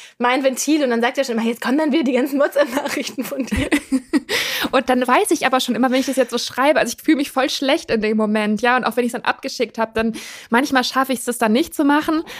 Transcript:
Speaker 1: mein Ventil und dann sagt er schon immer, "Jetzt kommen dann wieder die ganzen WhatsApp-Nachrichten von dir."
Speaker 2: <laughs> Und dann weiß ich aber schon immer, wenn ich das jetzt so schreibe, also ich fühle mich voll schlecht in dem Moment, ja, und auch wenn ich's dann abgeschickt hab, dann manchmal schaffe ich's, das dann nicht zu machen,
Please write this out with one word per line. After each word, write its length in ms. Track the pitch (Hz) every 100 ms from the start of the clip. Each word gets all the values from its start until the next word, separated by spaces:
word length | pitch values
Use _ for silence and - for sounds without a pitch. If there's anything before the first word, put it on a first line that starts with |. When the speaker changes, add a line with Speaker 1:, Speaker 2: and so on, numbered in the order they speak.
| - -
Speaker 1:
mein 240 | 240 254
Ventil 400 | 269 247 - 302
und 80 | 262
dann 100 | 233
sagt 180 | 240 269
er 60 |
schon 120 | 262 226
immer, 80 | 226
"Jetzt 140 | 233
kommen 180 | 220 277
dann 140 | 320
wieder 100 | 330
die 120 | 269
ganzen 260 | 247 269 277
WhatsApp-Nachrichten 800 | 302 554 285 262 277 - - -
von 240 | - 277 226
dir." 220 | 214 294
Speaker 2:
<laughs> 960 | 285 - 262 - 294 - 440 - - 262
Und 180 | 262 254
dann 160 | 254 247
weiß 240 | 277 415
ich 160 | 330 -
aber 140 | 254
schon 140 | 247 226
immer, 140 | 254
wenn 100 | 254
ich 60 | 269
das 100 | 269
jetzt 140 | 247
so 40 | 240
schreibe, 440 | - - 277 262
also 140 | 233 -
ich 40 |
fühle 140 | - 285
mich 120 | 285
voll 180 | 277 285
schlecht 420 | - 269 320 -
in 100 | 226
dem 140 | 214 220
Moment, 440 | 214 214 208 214
ja, 160 | 240 254
und 80 |
auch 120 | 240 240
wenn 80 |
ich's 80 | 240
dann 100 | 240
abgeschickt 560 | 240 254 269 - 214 -
hab, 160 | 220
dann 200 | 220 226 220 - - -
manchmal 320 | 233 285 262
schaffe 280 | 247 262 262
ich's, 120 | 240
das 140 | - 240
dann 140 | 220
nicht 220 | 226 330
zu 100 | -
machen, 380 | 285 294 302 320 330